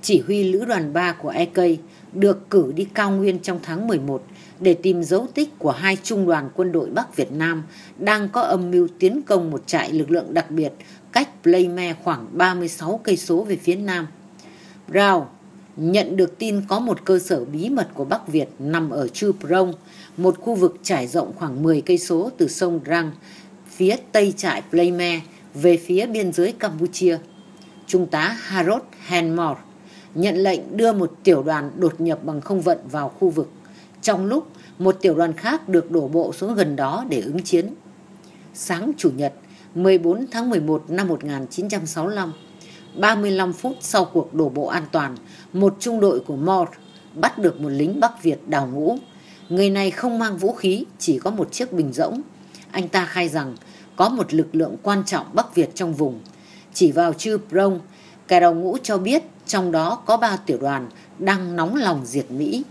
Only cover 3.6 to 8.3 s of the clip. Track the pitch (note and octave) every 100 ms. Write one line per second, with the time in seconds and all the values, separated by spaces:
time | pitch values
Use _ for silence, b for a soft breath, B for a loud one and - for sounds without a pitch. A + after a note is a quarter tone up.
3.6 | D#3+ E3 A3+ F3+ C#3 C3+ - B B B
4.6 | F#3 E3+ F#3+ F3 D#3+ F#3 B3 - D4+ -
5.6 | D#3 C3 F#3 F#3+ - G#3+ F#3 D#3+ C3+ -
6.6 | F#3 E3 C3 D#3+ B3 - B2+ C#3+ E3 E3
7.6 | D#3 B B B G3+ G#3+ G3+